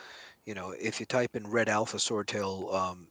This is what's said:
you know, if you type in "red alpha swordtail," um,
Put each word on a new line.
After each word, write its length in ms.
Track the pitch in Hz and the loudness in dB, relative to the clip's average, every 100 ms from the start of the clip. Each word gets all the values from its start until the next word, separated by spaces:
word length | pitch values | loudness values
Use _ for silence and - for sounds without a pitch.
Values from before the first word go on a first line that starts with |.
| - - - - - | -16 -16 -18 -14 -10
you 80 | |
know, 180 | 98 92 - | -8 -8 -4
if 220 | 110 - | -2 -2
you 40 | 113 | 0
type 300 | 127 120 117 | 2 2 -2
in 100 | 104 | 0
"red 220 | 113 110 | 2 4
alpha 300 | 107 110 104 | 4 2 0
swordtail," 760 | - 110 101 107 98 95 90 | 0 0 0 0 0 -2 0
um, 340 | 95 92 90 82 | 0 0 -2 -14